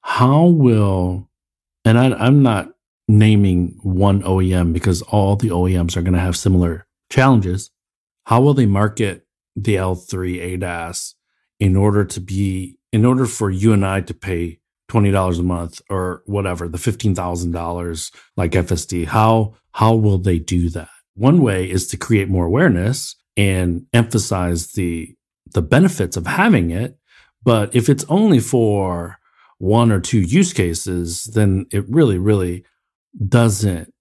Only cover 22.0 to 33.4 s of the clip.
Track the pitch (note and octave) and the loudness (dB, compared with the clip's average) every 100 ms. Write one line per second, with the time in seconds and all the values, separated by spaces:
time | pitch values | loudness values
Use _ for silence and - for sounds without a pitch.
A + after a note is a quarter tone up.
22 | - A2 G2 F#2 E2+ A2+ F3 F2+ G2 C3+ | 0 0 2 -2 0 2 2 2 -2 -4
23 | - - _ - G2+ F#2 F2+ E2+ - A#2+ | -10 -16 _ 0 0 2 -2 -4 0 0
24 | A#2 A#2 - F#2+ F2+ E2+ E2+ - F2+ E2 | 2 -2 -2 -4 -2 -4 -6 -6 -4 -6
25 | E2 _ _ _ _ - D2+ C3 F#3 - | -10 _ _ _ _ -6 0 2 2 0
26 | F2+ - E2 - G#3+ D3+ E2+ E2+ B2+ _ | -6 -6 -6 0 2 2 0 -4 -8 _
27 | _ _ _ _ B2 A2+ G#2 B2 A#2+ C#3+ | _ _ _ _ 2 2 2 0 2 0
28 | - F3+ A3 C#3 G#2+ B2+ A2 G2+ F#2+ F2 | 0 2 4 2 2 0 2 0 -2 -4
29 | E2+ F#2 _ _ _ _ F#2 A2+ A#2 G2+ | -8 -14 _ _ _ _ 0 4 4 2
30 | - A2+ F2 D3 F3+ - F2 E2 - F2+ | 0 -2 2 2 0 0 -2 -4 -6 -6
31 | E2+ E2+ - G#2+ G#2 F#2+ F#2 G2+ G2 C#3 | -6 -10 -4 0 2 0 -4 -8 -2 2
32 | C#3 F#2 G2 G#2 F2+ F2 _ _ _ _ | 2 2 0 0 -2 -8 _ _ _ _
33 | _ - G2 B2 | _ -8 2 4